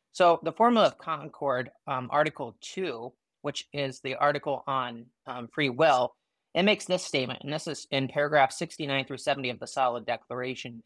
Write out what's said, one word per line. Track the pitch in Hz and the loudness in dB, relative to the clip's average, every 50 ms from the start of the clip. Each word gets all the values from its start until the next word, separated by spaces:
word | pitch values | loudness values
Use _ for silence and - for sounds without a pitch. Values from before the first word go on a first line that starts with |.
| _ _ - | _ _ 2
So | - 180 170 165 160 156 | 4 6 6 6 4 0
the | 160 - | -2 2
Formula | - 226 240 240 220 180 | 4 4 6 6 6 6
of | 135 - | 4 2
Concord, | - - 170 156 147 147 147 - - 147 139 127 127 123 - - _ - | -2 -8 -8 -8 -8 -8 -12 -10 -4 -2 -2 0 -2 -2 -6 -10 _ -8
um, | 147 135 131 127 120 | -6 -6 -6 -4 0
Article | 131 147 151 156 - - 131 117 - _ | 2 2 2 2 0 -6 -10 -10 -12 _
two, | - - - 190 190 156 120 113 120 123 - _ _ _ _ _ | -16 -12 -8 -6 -6 -6 -6 -8 -10 -12 -16 _ _ _ _ _
which | - 147 139 - - _ - | -6 -6 -6 -6 -8 _ -6
is | 143 139 135 127 - | -4 -4 -4 -6 -6
the | - 131 127 | -8 -6 -2
article | - 143 147 143 147 - 151 139 131 - | 2 2 2 2 0 -2 -4 -4 -4 -4
on, | 143 135 131 123 120 117 117 127 - _ _ - | -2 -2 -2 -2 -4 -6 -12 -16 -20 _ _ -14
um, | 135 123 123 117 113 - | -12 -10 -10 -10 -8 -4
free | 156 147 131 | -2 0 0
will, | 120 131 160 156 135 127 123 - _ _ _ _ _ _ _ _ - | 2 4 4 6 6 4 2 0 _ _ _ _ _ _ _ _ -2
it | 165 190 | 2 4
makes | 214 202 202 - | 4 2 2 0
this | - 185 175 - | -2 -2 -2 -2
statement, | - - 135 127 127 127 - - | -2 -2 -2 -2 -2 -6 -8 -8
and | 143 | -6
this | 151 156 - | -6 -6 -6
is | 165 139 - - - | -8 -8 -10 -8 -4
in | 143 135 135 | -2 -2 -2
paragraph | 127 - 147 147 147 151 147 131 131 - | 0 0 0 0 4 4 4 4 4 2
sixty-nine | - 170 160 - - 156 139 139 135 127 | -2 -8 -8 -8 -8 -6 -2 -2 -2 -2
through | - 135 | -4 -8
seventy | 127 - 147 135 139 131 123 | -4 -2 -2 -2 0 -2 -6
of | 117 - | -6 -6
the | - | -8
Solid | - - 139 131 123 120 120 104 | -6 -2 0 2 2 0 -2 -2
Declaration. | 120 120 113 _ - 123 127 123 131 123 - - 123 120 113 - | -4 -4 -4 _ -8 -8 -6 -6 -6 -6 -8 -10 -12 -14 -12 -12